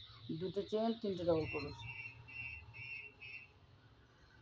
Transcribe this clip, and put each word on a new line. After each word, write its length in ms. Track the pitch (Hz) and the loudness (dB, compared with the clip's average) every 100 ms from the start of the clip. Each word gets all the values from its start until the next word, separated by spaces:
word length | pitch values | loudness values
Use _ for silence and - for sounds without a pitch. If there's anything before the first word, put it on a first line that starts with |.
| - - - 160 | -6 -10 -4 0
দুটো 240 | 180 185 | 0 0
চেন, 280 | 175 208 226 226 | 2 4 4 4
তিনটে 240 | 208 180 | 2 4
ডবল 220 | 175 160 156 | 6 6 6
ক্রোশ, 300 | - 139 - - - - - - 1077 1077 1077 1077 1077 - 1077 - - 1077 - - - - - - - - - - - | 0 -2 -6 -8 -6 -8 -10 -12 -8 -6 -8 -10 -10 -8 -8 -8 -12 -12 -12 -14 -20 -20 -20 -20 -20 -20 -20 -20 -20